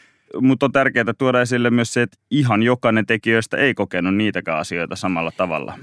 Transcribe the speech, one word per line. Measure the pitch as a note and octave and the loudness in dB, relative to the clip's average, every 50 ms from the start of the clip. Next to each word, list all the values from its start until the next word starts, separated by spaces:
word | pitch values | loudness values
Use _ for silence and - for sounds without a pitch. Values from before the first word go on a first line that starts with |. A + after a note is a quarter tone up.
| _ _ _ _ _ - - F#2+ | _ _ _ _ _ -12 -4 0
Mut | B2+ C3 C3 A#2 | 2 2 2 2
on | C#3+ B2+ | 2 2
tärkeää | C3 C3+ C3 B2+ B2 B2 A2+ A2+ A#2 - | 2 2 2 2 2 0 0 0 -2 0
tuoda | C3+ C3 B2+ B2 | 0 2 2 2
esille | B2 A#2 B2+ A#2+ A#2+ A#2+ | 2 0 0 0 2 2
myös | A#2+ A#2+ A#2 - | 2 2 0 0
se, | - B2+ | 0 -2
että | A#2+ - _ _ _ - | -2 -2 _ _ _ -4
ihan | - D3 C#3 A#2+ G#2+ G#2 | 0 0 2 2 2 2
jokainen | A2+ A#2+ B2 A#2+ - A#2 A2 A2 G2+ | 2 2 2 2 2 2 2 2 2
tekijöistä | - A2+ G#2 - A2+ A2+ A2+ A2 - - | 0 -2 0 0 0 0 0 0 -2 -2
ei | B2+ C#3 C3 G#2+ | 0 0 0 0
kokenut | - G2+ - - F2+ F2 F#2 G2 | -2 -4 -4 -4 -2 -2 0 0
niitäkään | G#2 A2 G#2 F#2+ F2+ E2 E2 D#2+ D#2 | 0 0 -2 -2 -4 -4 -4 -4 -4
asioita | E2 - F2 F2 E2+ D2+ - | -4 -6 -6 -6 -6 -8 -8
samalla | - G2+ F#2+ F2+ E2 E2 E2 - | -6 -6 -4 -4 -4 -4 -4 -4
tavalla. | - F#2+ E2+ D#2+ D2 C#2 - E2 - | -2 -2 -2 -2 -6 -8 -10 -12 -4